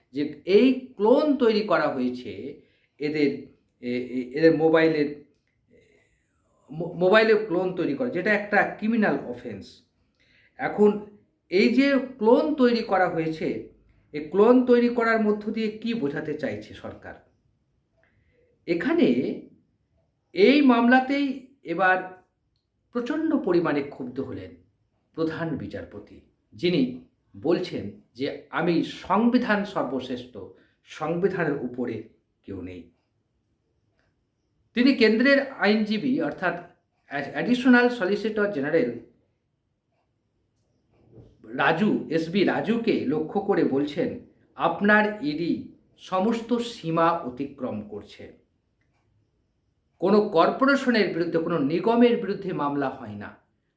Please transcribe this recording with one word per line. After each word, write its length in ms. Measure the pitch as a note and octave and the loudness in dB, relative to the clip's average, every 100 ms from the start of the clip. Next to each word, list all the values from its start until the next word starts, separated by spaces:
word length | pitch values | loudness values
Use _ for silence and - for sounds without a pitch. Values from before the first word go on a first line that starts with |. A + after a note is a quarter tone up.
| _ | _
যে 300 | C3+ D3+ - E3 | -6 -6 -6 2
এই 280 | G#3 C4 | 4 6
ক্লোন 640 | B3+ - - G#3+ C#4+ D4+ B3+ | 2 -6 -2 2 4 4 2
তৈরি 240 | A3+ G#3 | 2 2
করা 260 | - D#3+ C#3+ | 0 0 0
হয়েছে 720 | C3 B2+ B2 A2 F#2+ C3 D3 _ _ _ - | -2 -4 -6 -12 -12 -12 -14 _ _ _ -8
এদের, 480 | D3 D3+ C#3+ - - _ _ _ | -6 0 0 0 -12 _ _ _
এ-, 260 | B2 B2 B2 | -6 -6 -6
এ-, 300 | B2+ B2 D3 | -8 -6 4
এদের 200 | D#3+ D3 | 4 6
মোবাইলের, 680 | D#3+ D#3+ D#3+ D3+ C#3+ - - _ _ _ _ _ _ _ _ _ _ _ _ _ - | 4 4 4 2 -2 -6 -18 _ _ _ _ _ _ _ _ _ _ _ _ _ -18
মো-, 220 | D#3 E3+ | -10 -10
মোবাইলের 520 | E3 F#3 A3 A3 G#3+ - | 0 4 6 6 2 2
ক্লোন 300 | F3 F#3 E3+ | -2 -2 -2
তৈরি 200 | C#3+ C3 | -4 -2
করা, 140 | B2 | -4
যেটা 240 | F3 G#3+ | -2 0
একটা 300 | G3+ - G3 | -2 0 0
ক্রিমিনাল 540 | F#3+ - A3 A3+ F#3+ C#3 - | 0 -2 -2 2 2 0 -6
অফেন্স। 560 | - B2 F#2+ - - _ _ _ _ _ _ _ - | -12 -12 -14 -16 -20 _ _ _ _ _ _ _ -8
এখন 500 | D3 - G#3 G#3 - - _ _ - | -6 4 4 4 -8 -20 _ _ -4
এই 240 | F3+ A#3+ B3 | 2 4 4
যে 240 | C#4 C4 - - | 2 2 -2 -2
ক্লোন 380 | G#3+ C#4 D#4 C#4+ | 4 4 2 2
তৈরি 280 | A#3+ A3+ | 2 2
করা 260 | G#3+ F#3+ F3 | 0 0 0
হয়েছে, 600 | E3 D#3+ D#3+ D#3+ A2 - _ _ _ _ | 0 -4 -4 -6 -6 -12 _ _ _ _
এই 180 | D3 D3+ | -12 -4
ক্লোন 360 | F#3+ A3+ B3+ B3 | 4 6 6 6
তৈরি 240 | A#3+ A#3+ | 4 4
করার 320 | A#3 A3+ A3 | 0 0 2
মধ্য 300 | G#3+ G#3 A3 | 2 0 -4
দিয়ে 160 | A3 A3 | -6 -6
কি 260 | - A#3 | -6 -8
বোঝাতে 400 | A3 C#3+ D3+ D3+ | -4 -4 -6 -8
চাইছে 400 | C#3+ A#2 G#2 - | -6 -6 -8 -14
সরকার? 400 | F#2+ G#2 - F2+ - _ _ _ _ _ _ _ _ _ _ _ _ _ _ - | -16 -16 -16 -18 -20 _ _ _ _ _ _ _ _ _ _ _ _ _ _ -6
এখানে 720 | E3+ C4 E4+ B3 - F#3 - - _ _ _ _ _ _ _ _ | -2 0 2 2 2 -2 -6 -12 _ _ _ _ _ _ _ _
এই 280 | E3+ A3 D4 | 4 6 6
মামলাতেই 840 | C4 A#3 A#3+ B3+ C4 C#4 C#4+ - - _ | 6 6 6 4 4 -2 -2 -4 -14 _
এবার 520 | - E3+ F#3 F#3 - - _ _ _ _ _ _ _ | -8 0 2 2 -2 -16 _ _ _ _ _ _ _
প্রচণ্ড 440 | A#3+ A#3+ D#4+ D#4 D4 | -8 -4 -4 -2 -2
পরিমাণে 460 | F#3+ E3+ D#3 C#3+ | 0 0 2 -2
ক্ষুব্ধ 380 | C#3+ - B2 C3 | -4 -10 -12 -8
হলেন 320 | G2+ G2 F2+ - _ _ _ _ _ | -10 -10 -14 -20 _ _ _ _ _
প্রধান 440 | D3+ D#3+ D#3+ D#3+ - | -6 -6 -4 -6 -6
বিচারপতি, 640 | G2+ - - G#2 - - _ _ _ | -8 -12 -14 -18 -20 -20 _ _ _
যিনি 520 | G#2 F3 E3+ B2+ - - _ _ G2 | -4 -2 0 -2 -4 -18 _ _ -8
বলছেন 500 | D3 - - - G#2 - _ | -2 -2 -2 -8 -10 -14 _
যে, 280 | A#2 C#3 - - | -8 -8 -8 -8
"আমি 340 | C3+ E3+ D#3 | -4 0 0
সংবিধান 840 | - - - G3+ A#3+ B3 - G3+ G3 | -2 -8 -2 2 2 2 2 -2 -2
সর্বশ্রেষ্ঠ, 720 | D#3+ C3 C3 - B2 - G2 F2 - _ _ | -6 -4 -6 -8 -10 -12 -16 -18 -20 _ _
সংবিধানের 840 | _ - D#3 F3 G3 F3 D#3 C#3 B2 | _ -10 -6 -2 -2 0 -2 -2 -6
উপরে 380 | B2+ A2+ A2 - _ _ _ | -6 -6 -8 -12 _ _ _
কেউ 180 | - F#2+ | -14 -14
নেই।" 300 | F2 F2+ - _ _ _ _ _ _ _ _ _ _ _ _ _ _ _ _ _ _ | -12 -16 -20 _ _ _ _ _ _ _ _ _ _ _ _ _ _ _ _ _ _
তিনি 200 | A#3 B3+ | 2 2
কেন্দ্রের 560 | - A3 A#3 C4+ C#4 C#4 | 4 4 4 4 4 2
আইনজীবী 720 | - G3 A3 G3+ G#3+ C#3+ D3 | -2 2 2 0 -2 -2 -2
অর্থাৎ 500 | D3 - F3+ - - _ _ _ - | -4 -2 -4 -4 -12 _ _ _ -10
অ্যাডিশনাল 800 | C#3+ - - A3 B3 C4 A#3+ B3 | -8 -6 -4 -2 2 6 6 4
সলিসিটর 640 | - F#3 G3+ A3 G#3 G3+ | 0 -2 -2 -2 -2 -2
জেনারেল 400 | C#3+ C#3+ E3 B2 A2+ - _ _ _ _ _ _ _ _ _ _ _ _ _ _ _ _ _ _ _ _ - - _ | -2 0 0 0 -6 -16 _ _ _ _ _ _ _ _ _ _ _ _ _ _ _ _ _ _ _ _ -20 -20 _
রাজু, 640 | G#2+ C3 C#3+ D#3+ G#3 B2+ - | -12 0 0 2 2 0 -2
এসবি 340 | D#3+ D#3+ F#3+ | -4 0 0
রাজুকে 640 | C3+ B2+ F#3 A3+ G3+ D3+ - | 2 0 -2 -2 0 0 0
লক্ষ্য 340 | D#3 - G3+ | -2 -2 -4
করে 220 | G3+ F3+ | 0 0
বলছেন, 560 | B2+ C3+ D3 F3+ B2 - - _ _ - | 2 0 -2 -4 -4 -6 -16 _ _ -4
"আপনার 680 | E3 - G3+ G#3+ G#3 G#3 | -2 0 2 4 2 -2
ইডি 500 | D3 D3+ E3 - - - _ _ | -6 -4 -4 -4 -6 -20 _ _
সমস্ত 600 | - F#3 A3 A3+ - A#3 | -6 -2 0 -2 -2 -4
সীমা 540 | - - D#3+ E3 E3 | -4 -8 -4 0 2
অতিক্রম 760 | E3+ B2+ - C#3 - A#2+ G#2+ G#2 | 0 -6 -8 -10 -8 -8 -8 -10
করছে।" 560 | G2+ - - F#2 - _ _ _ _ _ _ _ _ _ _ _ _ _ _ _ - | -14 -16 -20 -20 -20 _ _ _ _ _ _ _ _ _ _ _ _ _ _ _ -4
কোনো 220 | F#3 G#3 | 2 4
কর্পোরেশনের 880 | G#3 B3 C#4 - C4+ C4 B3 A3 F3 | 4 4 4 4 2 2 2 2 2
বিরুদ্ধে, 320 | D#3+ E3+ E3 | 0 -2 -2
কোনো 200 | E3+ E3 | -2 -2
নিগমের 580 | C3+ E3 A3+ A#3 A#3+ - | 0 0 2 4 4 4
বিরুদ্ধে 360 | F#3 G3+ F3+ | -2 -6 -6
মামলা 360 | D3+ C#3+ C#3+ C3+ | -4 -4 -2 -4
হয় 260 | - A2 G#2 | -6 -14 -14
না, 200 | F#2+ - _ _ _ | -14 -18 _ _ _